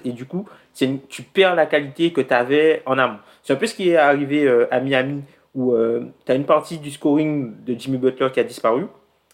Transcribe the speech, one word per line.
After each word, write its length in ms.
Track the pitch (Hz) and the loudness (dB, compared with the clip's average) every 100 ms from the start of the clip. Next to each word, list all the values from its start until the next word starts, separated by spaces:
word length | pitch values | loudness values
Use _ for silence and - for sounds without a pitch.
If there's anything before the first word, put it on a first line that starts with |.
Et 80 | 127 | -6
du 120 | 120 135 | -10 -8
coup, 220 | 180 202 - _ | -8 -10 -16 _
c'est 120 | - 131 | -4 -2
une, 140 | 135 - | -2 -10
tu 140 | - | -18
perds 320 | - - 190 | -4 2 4
la 140 | 170 151 | 4 2
qualité 440 | 151 143 135 170 | 0 -2 -2 0
que 100 | 170 | 0
t'avais 600 | 131 127 123 147 160 156 131 | 2 0 2 2 4 2 0
en 100 | 131 | 0
amont. 220 | 123 107 - _ | 0 -2 -16 _
C'est 100 | - | -4
un 40 | 135 | -2
peu 100 | 220 | -2
ce 80 | - | -2
qui 140 | 180 | 2
est 60 | 165 | 4
arrivé, 500 | 143 143 139 147 143 | 4 2 0 2 4
euh, 180 | 120 120 | 4 2
à 80 | 127 | 0
Miami, 420 | 135 135 131 143 143 _ _ | 0 0 -2 -6 -12 _ _
où, 200 | 135 127 | -4 0
euh, 320 | 117 113 117 123 - - | 0 0 -2 -6 -10 -2
t'as 80 | 131 | -2
une 100 | 143 | 2
partie 340 | 151 - 165 | 0 0 -10
du 100 | 147 | -12
scoring 640 | 143 156 147 156 147 120 104 | -4 0 2 2 -2 -6 -8
de 120 | - 117 | -8 -6
Jimmy 200 | 135 131 | -4 -2
Butler 300 | 127 127 131 | -2 0 -2
qui 60 | - | 0
a 40 | |
disparu. 440 | - - 117 120 196 - _ _ _ | -2 -2 0 0 -2 -10 _ _ _